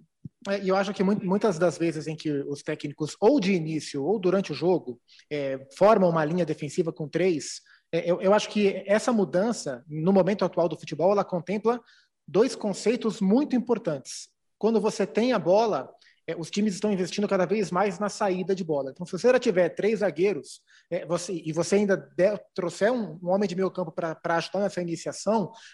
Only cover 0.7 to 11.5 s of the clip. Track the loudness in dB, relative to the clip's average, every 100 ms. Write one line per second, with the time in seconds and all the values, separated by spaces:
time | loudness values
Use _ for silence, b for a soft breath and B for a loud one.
0.7 | 0 0 0 0 0 0 0 0 2 0
1.7 | 2 -2 -2 -8 -6 -4 -4 -4 -8 -6
2.7 | -8 -8 -6 -8 0 2 4 2 0 0
3.7 | -4 -6 -4 -2 0 2 0 -2 -2 0
4.7 | 0 -2 -12 _ b _ -6 -4 -6 -10
5.7 | 4 6 8 6 4 0 0 0 -2 -4
6.7 | -2 -4 -4 -6 0 0 0 -4 -14 b
7.7 | b _ -4 0 0 4 2 2 0 2
8.7 | 0 0 0 2 0 2 0 0 -2 -6
9.7 | -10 -10 -2 4 4 4 2 0 0 0
10.7 | -2 -8 0 2 2 0 -4 -4